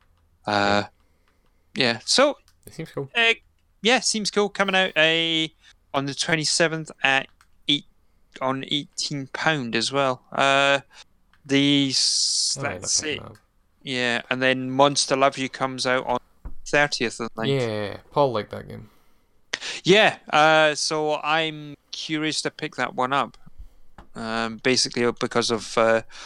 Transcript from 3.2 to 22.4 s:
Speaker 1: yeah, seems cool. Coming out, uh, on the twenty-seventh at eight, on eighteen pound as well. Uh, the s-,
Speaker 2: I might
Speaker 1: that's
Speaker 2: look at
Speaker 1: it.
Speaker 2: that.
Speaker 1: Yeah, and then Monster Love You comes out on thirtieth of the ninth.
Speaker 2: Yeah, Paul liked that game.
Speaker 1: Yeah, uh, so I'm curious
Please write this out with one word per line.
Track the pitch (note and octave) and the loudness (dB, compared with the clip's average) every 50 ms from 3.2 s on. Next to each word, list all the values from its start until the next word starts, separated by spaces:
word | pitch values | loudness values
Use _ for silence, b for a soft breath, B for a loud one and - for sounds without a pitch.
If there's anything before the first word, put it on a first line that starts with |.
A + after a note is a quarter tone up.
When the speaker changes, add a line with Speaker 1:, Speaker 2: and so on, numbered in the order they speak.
| A#3 A3+ A3+ G#3+ - _ _ _ _ _ _ _ - | 2 2 2 0 -4 _ _ _ _ _ _ _ 0
Speaker 1:
yeah, | G3+ B3 B3 | 2 2 2
seems | - - - A3 G#3 F3+ | 2 0 -2 -2 -4 -2
cool. | - G#3 G#3 G3+ | 0 0 0 0
Coming | - - G3 G3 F#3+ | 0 -2 -2 2 2
out, | F#3 F#3 F#3 - | 2 2 2 2
uh, | - D#3 D#3+ E3 E3 E3 E3 E3 D#3+ D#3+ D#3 - b b b b _ _ _ - | 2 4 4 4 2 0 0 0 -2 -2 -4 -6 b b b b _ _ _ -4
on | C#3 C#3 | -4 -2
the | C#3+ C3 | -2 -4
twenty-seventh | - - - E3+ D#3+ D3+ - - - E3+ D#3+ D#3 D#3+ D#3+ - - - - | -4 -2 0 0 0 0 -2 0 2 2 2 0 -2 -8 -10 -8 -4 0
at | C3+ C3+ C3+ - - _ _ _ _ _ _ _ - | 0 2 0 0 -4 _ _ _ _ _ _ _ -2
eight, | D3 C#3+ - - _ _ _ _ _ _ _ _ _ - | -2 -2 -2 -8 _ _ _ _ _ _ _ _ _ -6
on | C3+ C3 C3 C3+ C3+ - | -4 -4 -4 -4 -4 -4
eighteen | - D3 C#3+ - _ - - - D3+ C#3 C#3 C3+ - | -6 -6 -6 -8 _ -8 -8 -6 -6 -8 -8 -8 -8
pound | - - D#3 D#3+ D3 B2+ A#2 A2 | -2 0 0 0 0 -2 -2 -2
as | A#2 A2 A2 C3 | -2 -2 0 0
well. | C#3 C#3 C3 B2+ B2 - _ - | 0 0 0 -2 -4 -8 _ -2
Uh, | - C3+ C#3 C3+ C#3 C#3 C#3 C#3 C#3 - B B B B - _ _ _ _ _ _ _ | 0 2 4 4 4 4 4 2 2 0 B B B B -20 _ _ _ _ _ _ _
the | C#3 C3+ C#3 C#3 C#3+ C#3+ C#3+ C#3 C3+ | 0 2 2 4 4 4 2 2 2
s-, | B2+ - - - - - - - - - - - - C#3+ | 0 0 0 0 0 0 0 0 0 0 -2 -2 -2 -4
Speaker 2:
I | C3+ | -4
might | C#3+ C#3+ - | -6 -8 -8
Speaker 1:
that's | - - - - D#3 | -6 -2 -2 -2 -2
Speaker 2:
look | D#3 D3 | -4 -6
at | |
Speaker 1:
it. | - - | -8 -10
Speaker 2:
that. | G#2 G#2 - _ _ _ _ _ _ _ _ _ | -14 -18 -20 _ _ _ _ _ _ _ _ _
Speaker 1:
Yeah, | D3 C3+ B2+ B2 B2 A#2 A#2 - - | -6 -4 -2 0 0 0 -2 -2 -2
and | B2+ B2+ C3 | -2 0 0
then | C3 C3 C3 C3 C3 | 0 0 0 -2 -4
Monster | C3 C3 C#3 C#3+ C#3+ C3 - - C#3+ | 2 4 4 4 4 0 0 0 2
Love | C3+ C3+ C#3 C3+ - | 2 2 2 2 0
You | C3+ B2+ | -6 -8
comes | - - C3+ C3 C3 B2+ B2 | -6 -6 -6 -6 -4 -4 -2
out | C3 B2+ C3 - | -2 0 0 0
on | - B2 B2 - _ _ _ _ - - - - | -2 -4 -4 -4 _ _ _ _ -10 -10 -10 -6
thirtieth | - - D3 D3 C#3+ - - B2+ A2+ - - | 0 2 2 2 2 0 -2 -4 -4 -4 -6
of | A#2+ A2 - | -8 -8 -6
the | - A2+ | -4 -2
ninth. | B2+ C#3 C#3 B2+ | 0 0 0 0
Speaker 2:
Yeah, | A2+ G#2+ G#2+ G#2 G2+ G2 - - - | -2 -2 -4 -4 -6 -8 -10 -14 -4
Paul | - D#3 D3 C3+ A#2 | 0 2 2 2 2
liked | G#2+ G2+ - | -2 -4 -4
that | - G#2 - G2 | -8 -12 -12 -12
game. | G#2 A2 G#2+ - _ _ _ _ _ _ _ _ _ _ _ _ B B B B B B B | -14 -16 -16 -18 _ _ _ _ _ _ _ _ _ _ _ _ B B B B B B B
Speaker 1:
Yeah, | D3+ F3+ G#3+ G#3+ F3 - - - - | 4 6 8 8 6 4 0 -4 0
uh, | - D3+ D3+ D#3 D#3+ D#3 D#3 D#3 D3+ | 4 6 6 8 8 8 6 6 4
so | C#3+ - - E3 D#3 D3+ D3+ D3+ D3 - | 2 -2 -2 -2 -2 0 -2 -2 -2 0
I'm | D3+ D#3 D#3+ D#3+ D#3+ D#3 D3+ D3+ D3 C#3+ - _ _ - | 0 0 2 0 0 -4 -8 -12 -14 -16 -18 _ _ -14
curious | - - - D#3 D3+ D3+ D#3 C#3+ - | -12 -8 -6 -4 -2 -2 -2 -2 -4